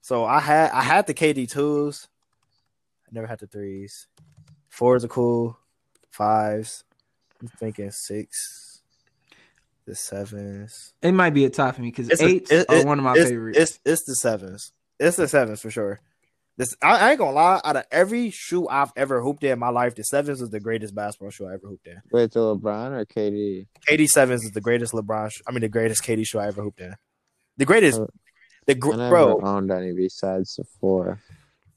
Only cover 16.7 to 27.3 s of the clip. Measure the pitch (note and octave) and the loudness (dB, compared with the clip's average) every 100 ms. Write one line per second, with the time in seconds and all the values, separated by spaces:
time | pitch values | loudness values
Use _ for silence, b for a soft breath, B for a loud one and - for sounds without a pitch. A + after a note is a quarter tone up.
16.7 | - D3 G#3+ G#3+ C#4+ E3+ C#3 E3+ F#3+ - | 0 4 6 6 4 2 4 4 4 0
17.7 | C#3 - C#3+ F#3+ A#3 A#3+ - - F3 E3+ | -2 0 2 2 2 -4 -8 -4 -4 0
18.7 | C#3 C#3+ - C3+ B2+ B2 C#3+ C#3 B2 A#2+ | 0 -2 -2 -2 0 -2 -2 -2 0 0
19.7 | A#2+ B2 A#2 G#2+ C#3 C#3+ C3+ A#2+ G#2+ G#2 | 0 -2 -2 -4 -2 -2 -6 -8 -8 -6
20.7 | A2+ G#2 G2+ G#2 G#2 G2 - F#2+ F#2+ G2 | -6 -6 -8 -10 -10 -16 -14 -14 -14 -16
21.7 | F#2+ - F2 _ A#2+ A#2 A#2 A2+ G#2 G#2+ | -20 -20 -20 _ 0 0 0 0 -2 -4
22.7 | G#2 B2 C3+ G#2+ - G#2 G2+ G#2 F#2+ G2 | -6 -8 -10 -8 -4 -4 -4 -6 -8 -14
23.7 | _ - D3+ D3+ - B2+ B2 A2 G#2 G#2+ | _ 0 2 4 4 4 2 -4 -6 -2
24.7 | A#2+ A#2 A2+ G#2 A2 G#2+ - - B2 A2+ | -2 -2 -6 -4 -6 -6 -10 -10 -6 -2
25.7 | A2+ A2+ A2 - A2 A2 A2 G#2 G2+ G#2 | 0 0 -2 -2 -4 -2 -4 -4 -6 -10
26.7 | - F2+ G2+ _ _ _ | -12 -18 -18 _ _ _